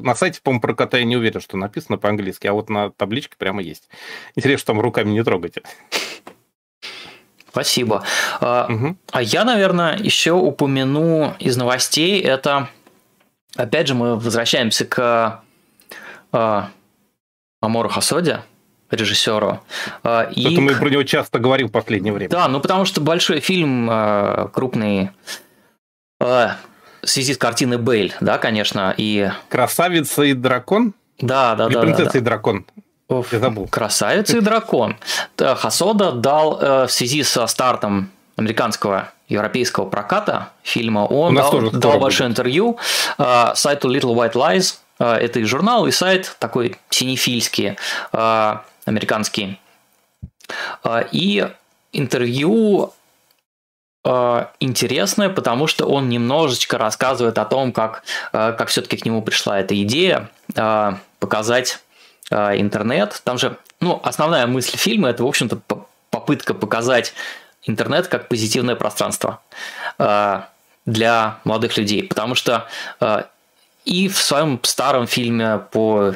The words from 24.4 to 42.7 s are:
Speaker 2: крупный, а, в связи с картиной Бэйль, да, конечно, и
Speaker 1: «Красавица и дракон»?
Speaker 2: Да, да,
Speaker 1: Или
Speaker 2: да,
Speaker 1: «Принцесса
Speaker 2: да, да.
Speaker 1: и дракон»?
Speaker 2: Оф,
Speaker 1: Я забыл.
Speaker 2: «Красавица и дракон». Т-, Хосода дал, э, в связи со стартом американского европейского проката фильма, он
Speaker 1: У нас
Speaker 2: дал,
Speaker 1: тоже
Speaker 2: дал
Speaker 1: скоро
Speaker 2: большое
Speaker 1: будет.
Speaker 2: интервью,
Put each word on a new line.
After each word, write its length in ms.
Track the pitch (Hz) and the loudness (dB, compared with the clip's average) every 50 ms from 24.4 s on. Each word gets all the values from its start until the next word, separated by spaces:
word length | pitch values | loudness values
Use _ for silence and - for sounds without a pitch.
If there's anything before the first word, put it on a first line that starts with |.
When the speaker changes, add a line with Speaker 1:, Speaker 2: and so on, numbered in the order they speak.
| 98 98 | -2 -4
Speaker 2:
крупный, 580 | - - 131 127 - 120 107 104 101 95 95 95 - _ _ - - - - _ _ _ _ _ _ _ _ _ _ _ _ _ _ - | -2 -4 -2 -2 -2 -2 0 0 0 0 0 -2 -6 _ _ -14 -14 -14 -16 _ _ _ _ _ _ _ _ _ _ _ _ _ _ -2
а, 360 | 131 123 127 123 117 101 92 - - - - _ - - - - | 0 2 4 4 2 2 -2 -6 -14 -20 -20 _ -20 -20 -20 -10
в 40 | - - | -6 -4
связи 260 | - 143 127 123 131 | -2 -2 0 -2 -2
с 40 | - | 0
картиной 400 | - 117 113 - 143 123 123 120 | 0 -2 0 0 0 0 0 0
Бэйль, 360 | 113 131 123 107 95 87 - - | 0 2 2 2 2 0 -2 -2
да, 180 | 95 101 117 - | 0 0 2 2
конечно, 540 | - 127 110 107 101 - - 104 98 95 - | 0 0 0 0 -2 -2 -2 -2 -2 -2 -2
и 340 | - 110 107 104 101 101 98 95 - - - | -2 -2 0 0 0 0 -2 -4 -6 -8 -4
Speaker 1:
«Красавица 720 | - 135 120 113 - - 170 180 175 165 143 - - 147 | -2 0 0 0 2 2 2 2 2 0 0 0 0 2
и 100 | 147 143 | 2 2
дракон»? 640 | 139 127 120 127 - 123 - - 190 214 247 208 - _ _ _ _ - | 2 2 0 0 0 -2 0 0 2 2 2 0 -2 _ _ _ _ -4
Speaker 2:
Да, 340 | - 120 127 139 131 117 113 | -2 0 2 4 4 2 2
да, 120 | 110 113 | 2 2
Speaker 1:
Или 80 | 117 127 | 2 2
Speaker 2:
да, 60 | 117 | 2
Speaker 1:
«Принцесса 220 | 113 113 - - 160 | 4 4 4 2 2
Speaker 2:
да, 40 | - | 2
да. 60 | - 135 | 2 0
Speaker 1:
и 40 | |
дракон»? 420 | 113 117 113 107 - 123 104 101 - - _ - - _ _ _ _ - | 0 0 0 0 0 0 -2 -2 -4 -10 _ -20 -20 _ _ _ _ -4
Speaker 2:
Оф, 240 | 131 127 120 - | -4 -4 -2 -2
Speaker 1:
Я 60 | 120 110 | -2 0
забыл. 260 | 120 131 110 107 95 - | 0 0 0 -2 -4 -4
Speaker 2:
«Красавица 720 | - - 113 101 - - 107 104 143 196 208 - 220 233 | -2 -2 -2 0 0 0 2 2 2 2 2 2 2 2
и 20 | |
дракон». 560 | 202 214 220 226 220 - 185 139 113 104 110 - - - - - - - _ | 4 4 2 0 0 0 0 0 0 0 -2 -6 -8 -6 -6 -6 -6 -6 _
Т-, 180 | - 151 139 123 | 0 2 2 2
Хосода 580 | - - 113 - - 165 202 220 202 202 175 | 2 0 0 0 0 2 2 2 2 2 2
дал, 460 | 127 120 113 135 147 156 156 156 - - | 2 2 2 4 4 4 4 2 2 2
э, 260 | 147 139 135 135 127 | 2 2 4 4 2
в 40 | 113 | 2
связи 300 | - - 135 120 143 151 | 0 0 0 0 0 0
со 240 | 127 - - 131 117 | 0 0 0 0 0
стартом 640 | 110 - - 131 123 117 - - 104 101 98 95 95 - _ _ _ _ | 0 0 2 2 2 2 2 0 0 0 0 -2 -4 -8 _ _ _ _
американского 720 | - 110 110 113 110 127 113 104 - - 104 98 95 101 - - _ _ - | -2 -2 0 0 0 0 0 -2 -2 0 0 0 0 -2 -6 -12 _ _ -4
европейского 560 | 110 104 104 104 - 127 120 - - - 98 | -2 -2 0 0 0 0 -2 0 0 -2 -2
проката 640 | - - 101 104 - 180 208 208 - 120 - - - - _ | -2 -2 -4 -2 0 0 0 0 -2 -2 -4 -4 -8 -14 _
фильма, 380 | - - - 120 113 113 110 104 | -6 -4 -2 -2 0 0 2 2
он 320 | 104 - 117 139 165 170 | 2 2 2 2 4 4
Speaker 1:
У 40 | 131 | 4
нас 80 | 135 135 | 4 4
Speaker 2:
дал, 80 | 143 | 4
Speaker 1:
тоже 180 | 143 139 110 110 | 4 2 2 2
Speaker 2:
дал 80 | 110 127 - - | 2 2 4 6
Speaker 1:
скоро 80 | - - | 6 6
Speaker 2:
большое 300 | 135 135 - - 139 120 | 4 2 2 2 0 0
Speaker 1:
будет. 100 | 113 127 | 0 0
Speaker 2:
интервью, 400 | 120 127 135 170 220 240 | 0 2 2 2 2 2